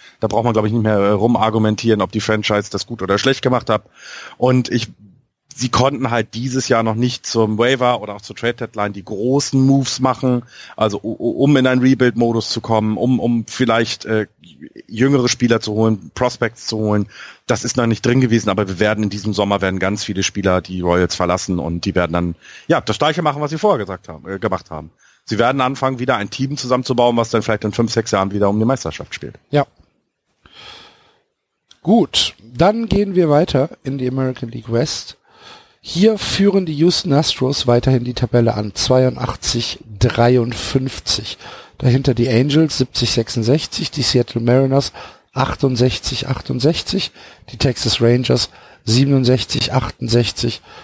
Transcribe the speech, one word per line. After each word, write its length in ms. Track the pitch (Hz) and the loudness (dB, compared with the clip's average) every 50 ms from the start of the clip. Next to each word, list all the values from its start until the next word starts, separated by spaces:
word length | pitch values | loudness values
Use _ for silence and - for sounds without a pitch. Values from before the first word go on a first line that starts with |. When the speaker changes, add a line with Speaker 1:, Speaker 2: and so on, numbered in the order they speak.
| - - - - | -20 -20 -10 -4
Speaker 1:
da 60 | - | -4
braucht 180 | 107 107 107 113 | -2 0 0 0
man, 100 | 120 110 | 2 2
glaub 100 | 110 107 | 2 2
ich, 80 | 107 | 0
nicht 100 | 110 120 | 0 0
mehr, 160 | 107 110 107 101 | 0 2 2 2
äh, 120 | 98 101 | 4 2
rumargumentieren, 880 | 107 98 104 117 120 - 110 110 107 113 107 107 104 - - 113 110 101 | 2 2 2 2 2 2 2 2 2 2 2 2 0 0 2 2 2 2
ob 120 | 95 95 | 0 -2
die 80 | - 110 | -4 -4
Franchise 500 | - - 110 107 104 - 107 104 98 - | -2 0 0 0 0 0 -2 -2 -2 -4
das 160 | - 98 - | -6 -8 -8
gut 160 | - 120 - | -8 -10 -6
oder 160 | 95 95 98 101 | -2 -2 0 0
schlecht 240 | - 135 135 - | 2 0 0 0
gemacht 260 | - 135 127 120 - - | 0 0 0 0 0 0
hat. 120 | 110 107 - _ _ - - - - - - - - | -2 -2 -2 _ _ -20 -20 -20 -18 -18 -20 -18 -6
Und 340 | - 120 127 127 127 117 - | -2 2 2 4 2 2 0
ich, 180 | - 117 - - - _ 104 - - _ _ _ _ _ _ - - | -2 -4 -4 -6 -12 _ -20 -20 -20 _ _ _ _ _ _ -20 -10
sie 160 | - 120 127 | -8 -4 0
konnten 400 | - 117 127 135 143 117 131 117 | 2 2 2 2 0 -2 -2 -2
halt 240 | 117 117 110 - - | 0 -2 -2 -2 -6
dieses 340 | 113 123 131 123 131 120 - | -8 -6 -4 -4 -2 0 2
Jahr 140 | 123 113 | 2 2
noch 140 | 113 113 110 | 2 0 0
nicht 300 | 110 123 123 120 - - | 0 0 -2 -2 -4 -8
zum 300 | - - 113 113 107 110 | -4 0 2 2 2 2
Waiver 460 | 107 117 123 135 123 123 123 123 113 | 2 2 2 2 2 2 0 0 0
oder 120 | - 107 101 | -4 -8 -12
auch 60 | 104 | -12
zur 160 | - - - | -14 -18 -12
Trade 200 | - - 117 120 | -6 -4 -4 -4
Deadline 360 | - 123 110 - 110 104 104 | -4 -8 -8 -6 -4 -4 -4
die 140 | 98 98 95 | -4 -8 -10
großen 520 | 101 107 98 110 123 135 143 139 - - 135 | -8 -6 -4 -2 0 0 0 0 0 2 2
Moves 420 | 131 135 135 139 135 - - - | 4 4 4 2 2 -2 -2 0
machen, 420 | 131 135 127 - - 127 123 123 - - - - - - - | 0 0 0 0 0 0 0 -2 -4 -8 -16 -20 -20 -10 -4
also 240 | - 110 107 101 101 | -2 0 0 -2 -2
u-, 140 | - 107 110 - | -6 -6 -6 -4
u-, 240 | - 120 - - | -4 -2 0 2
um 140 | 139 143 147 | 4 4 6
in 100 | 135 127 | 6 4
einen 140 | 131 127 127 | 4 4 4
Rebuild-Modus 680 | 123 131 131 113 127 123 101 117 120 117 113 117 - - | 4 4 4 4 4 2 2 2 0 0 0 0 -2 -4
zu 100 | - 117 | -6 -6
kommen, 380 | - - 113 110 107 107 107 82 | -2 0 0 2 2 0 -2 0
um, 200 | 101 123 131 113 | 0 0 2 2
um 280 | - 120 120 117 110 | 2 0 0 0 -2
vielleicht, 580 | - - - 131 117 113 117 117 110 - - - | -4 -4 -2 0 2 2 2 0 -2 -4 -8 -6
äh, 220 | - 110 107 104 - _ _ 80 85 78 67 73 - - - - | -2 -2 -2 -2 -4 _ _ -20 -20 -20 -20 -20 -20 -20 -20 -18
jüngere 420 | - 107 107 123 139 143 131 123 120 | -8 -2 0 2 4 4 4 2 2
Spieler 320 | - - 127 117 117 110 | 0 0 2 2 2 2
zu 120 | - 110 | 0 -2
holen, 380 | 104 107 110 110 110 95 85 76 - | 0 2 2 2 2 0 -4 -8 -4
Prospects 520 | - 127 123 - - 123 110 117 - - | -2 -2 -2 -2 -2 -4 -4 -4 -6 -10
zu 100 | - 113 | -6 -4
holen. 300 | 107 110 107 107 104 101 - - - - - - _ _ | -2 0 0 2 0 0 -2 -6 -18 -20 -20 -20 _ _
Das 180 | - 120 - - | -4 -2 -2 -2
ist 140 | 120 - 127 | -4 -2 0
noch 80 | 120 | 0
nicht 180 | 117 113 - - | 0 0 0 0
drin 160 | 120 120 135 | 0 2 2
gewesen, 300 | 131 117 113 113 - 104 | 2 4 2 2 2 2
aber 180 | 95 98 104 95 | 0 0 0 -2
wir 100 | 95 85 | 0 0
werden 240 | 107 104 107 104 | 0 2 2 0
in 80 | 107 101 | -2 -2
diesem 220 | 101 104 92 107 | -4 -4 -4 -4
Sommer 300 | 101 101 104 101 101 98 | -2 0 0 0 0 0
werden 160 | 98 92 95 95 | 0 0 -2 0
ganz 260 | 92 95 104 104 - | -2 -2 -2 -4 -6
viele 180 | - 98 92 | -6 -4 -4
Spieler 380 | 95 - - 104 95 98 90 92 | -4 -4 -4 -2 0 2 2 0
die 220 | 87 - 92 92 | 0 -4 -6 -4
Royals 320 | 87 87 87 90 90 87 - | 0 2 2 2 2 0 0
verlassen 440 | - 92 87 90 92 - - 92 85 | -2 0 0 0 0 -2 -4 -4 -4
und 280 | 71 82 85 85 - | -4 -4 -6 -4 -4
die 80 | 101 90 | -2 0
werden 180 | 90 87 80 | 0 0 0
dann, 220 | 82 87 85 87 85 - - - - - - - | 0 -2 -2 -4 -6 -8 -14 -20 -20 -8 -2 0
ja, 140 | - 151 | 0 0
das 160 | - - 208 - | 0 -2 -2 0
Gleiche 240 | 147 156 151 185 | 0 0 0 0
machen, 180 | 165 151 139 143 | -2 -2 -2 -2
was 100 | 151 143 | -4 -6
sie 80 | 156 156 | -4 -2
vorher 200 | - 214 185 123 | 0 0 0 0
gesagt 320 | 101 87 95 90 _ - | -2 -6 -10 -12 _ -14
haben, 180 | 85 76 65 90 | -18 -16 -12 -10
äh, 100 | 98 95 | -8 -4
gemacht 320 | 98 107 92 90 - - | -4 -2 -2 -4 -6 -8
haben. 200 | 80 76 78 78 _ _ _ _ _ _ _ - | -14 -12 -14 -14 _ _ _ _ _ _ _ -4
Sie 120 | 110 101 | 0 0
werden 200 | 117 120 135 139 | 2 2 2 0
anfangen, 380 | 127 127 135 131 139 131 131 120 | 0 -2 -2 -2 -2 -2 -2 -2
wieder 180 | 127 123 131 | -2 0 0
ein 140 | 110 - - | 0 -2 -4
Team 260 | - - 135 135 135 | -6 -6 -6 -6 -6
zusammenzubauen, 600 | 123 - 123 127 123 127 - 127 117 120 120 120 | -6 -4 -2 -2 -2 0 0 0 2 2 4 4
was 140 | 117 117 117 | 2 0 0
dann 120 | - 113 | -2 -2
vielleicht 220 | 104 - 110 104 - | -2 -2 -2 -2 -2
in 80 | 107 | -4
fünf, 200 | 98 - 117 113 | -2 -2 -2 -2
sechs 200 | - 117 110 - | 0 -2 -2 0
Jahren 180 | - 98 95 98 | 0 0 0 0
wieder 180 | 98 104 101 98 | 0 0 0 2
um 120 | 101 107 | 2 2
die 40 | 110 | 0
Meisterschaft 480 | 120 135 127 - 82 82 - - - | 0 0 -2 -4 -8 -10 -10 -12 -12
spielt. 280 | - - - - - - _ _ | -14 -14 -14 -14 -16 -18 _ _
Speaker 2:
Ja. 160 | 143 147 139 - _ _ _ _ _ _ _ _ _ _ _ _ _ _ _ - - - - - - - - - _ _ _ _ _ _ _ _ _ _ _ _ _ _ _ _ - _ | -2 -2 -2 -2 _ _ _ _ _ _ _ _ _ _ _ _ _ _ _ -20 -20 -20 -20 -20 -20 -20 -20 -20 _ _ _ _ _ _ _ _ _ _ _ _ _ _ _ _ -20 _
Gut, 540 | - 160 214 240 - - - - - - - _ | 0 2 4 4 4 2 0 -2 -2 -2 -4 _
dann 480 | - 113 123 120 165 196 214 233 226 214 | -20 -8 0 2 2 2 2 0 -2 -2
gehen 280 | - 196 208 196 190 | -2 -2 -2 0 2
wir 120 | 180 175 156 | 2 4 4
weiter 420 | 143 147 170 - - 135 135 160 - - | 4 4 4 2 2 0 0 -2 -4 -10
in 160 | - 131 135 139 | -8 -8 -6 -4
die 80 | 127 | -4
American 440 | 127 127 135 131 131 127 - 123 117 | -4 -2 -2 -2 -2 -4 -6 -8 -10
League 200 | 117 117 113 117 | -10 -10 -8 -2
West. 480 | 113 117 135 151 - - - - - _ _ _ _ - - - - - - _ _ _ | -2 0 0 -2 -4 -8 -10 -14 -18 _ _ _ _ -20 -20 -20 -20 -20 -20 _ _ _
Hier 360 | - - - 165 196 220 220 | -14 -6 0 4 4 4 4
führen 480 | 196 - - - - 196 202 185 196 185 | 2 -2 -4 0 2 2 2 2 2 0
die 100 | 165 156 | 0 0
Houston 380 | 143 160 180 175 - - 185 | 2 2 2 2 2 0 0
Astros 540 | 139 143 160 - - - 127 127 139 - - | 2 2 2 0 -2 -2 -2 -2 -2 -2 0
weiterhin 380 | 127 120 120 - 135 131 127 123 | 2 2 2 4 2 2 2 0
die 100 | 123 123 | -2 -4
Tabelle 400 | - 127 - - 123 117 113 110 | -4 -2 0 2 2 2 2 0
an, 220 | 107 107 104 - | -2 -4 -6 -4
zweiundachtzig 1040 | - - - 127 127 131 127 120 - 120 - - - - - - 117 117 - - - - - 104 101 | -4 0 2 4 4 4 2 0 -2 -6 -6 -6 -6 -6 -4 -4 -4 -4 -6 -8 -12 -16 -12 -2 0
dreiundfünfzig. 1400 | - 120 - - 117 120 127 127 117 117 113 - - - - 135 131 131 - - - - - - 104 - - - - - - - - - _ - | 2 2 4 4 4 4 4 4 2 0 -2 -6 -4 -2 -2 -2 -2 -2 -6 -8 -6 -4 -4 -4 -6 -8 -12 -14 -16 -20 -20 -20 -20 -20 _ 0
Dahinter 360 | 135 127 117 135 135 139 123 | 2 2 4 4 4 2 2
die 140 | 113 117 - | 2 2 2
Angels, 500 | 113 117 131 147 139 156 160 151 - - | 4 2 2 4 4 2 2 2 2 -2
siebzig 320 | 131 - - - 123 - | -2 -2 -2 -4 -2 -2
sechsundsechzig, 800 | - 120 113 - - 120 110 113 131 156 - - - - - - | 0 -2 -2 -2 -2 -2 0 2 2 2 0 -4 -8 -8 -8 -6
die 120 | - 151 | -4 -4
Seattle 380 | 123 - - 127 117 - - 120 | -2 0 2 0 0 0 -2 -2
Mariners, 520 | 113 120 123 131 135 131 135 139 139 - - - - - - _ _ _ | 2 2 4 4 4 4 2 0 0 -2 -6 -14 -18 -20 -20 _ _ _
achtundsechzig 960 | - 131 131 - - - - 135 127 113 123 127 - - - - 135 117 - 127 | -4 -2 -2 -2 -2 0 0 0 2 2 2 2 0 -2 -6 -6 -6 -6 -4 -4
achtundsechzig, 800 | 135 - - - 127 123 117 151 170 - - - - - - - _ - - - - - _ - | -6 -6 -6 -6 -4 0 2 0 0 0 -2 -4 -4 -4 -4 -6 _ -16 -20 -20 -20 -20 _ -14
die 60 | - | -6
Texas 440 | 113 - 139 120 - - 113 - - | -2 0 0 0 0 -2 -2 0 2
Rangers, 500 | 117 117 123 123 127 - 123 123 - - - - - - - - - | 2 4 4 2 2 0 0 0 -2 -4 -10 -14 -20 -20 -20 -10 -2
siebenundsechzig 880 | - 110 123 139 139 143 135 127 117 127 120 - - - 156 - - | 0 2 4 4 4 4 4 4 4 2 2 0 -2 -4 -4 -2 -2
achtundsechzig 920 | - 131 - - - - 131 117 110 120 117 - - - - 120 110 - - - - - | -2 -2 -2 -4 -6 -8 -4 0 2 2 2 0 -2 -4 -4 -4 -4 -6 -12 -18 -20 -20